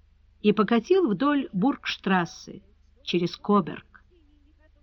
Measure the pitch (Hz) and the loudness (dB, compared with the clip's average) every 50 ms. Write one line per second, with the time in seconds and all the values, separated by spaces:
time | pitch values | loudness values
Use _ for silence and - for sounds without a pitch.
0 | _ _ _ _ _ _ _ _ - 208 202 214 208 196 233 226 226 - 359 392 | _ _ _ _ _ _ _ _ 0 2 2 2 2 2 2 0 2 2 2 2
1 | 359 247 202 160 262 285 294 277 254 - - 180 190 277 262 - - - - - | 2 0 0 0 0 0 0 0 -2 -4 -4 0 0 0 0 -2 -6 -10 -10 -6
2 | - 185 190 185 170 165 - - - - - - _ _ _ _ _ _ _ _ | -2 0 0 0 0 -4 -8 -18 -20 -20 -20 -20 _ _ _ _ _ _ _ _
3 | - - - 175 180 165 - - - - 202 202 165 - - - - _ _ - | -10 -4 -2 -2 -2 -2 -6 -8 -2 0 0 0 0 -2 -8 -14 -18 _ _ -20
4 | _ _ _ _ _ _ _ _ _ _ _ _ _ _ _ _ | _ _ _ _ _ _ _ _ _ _ _ _ _ _ _ _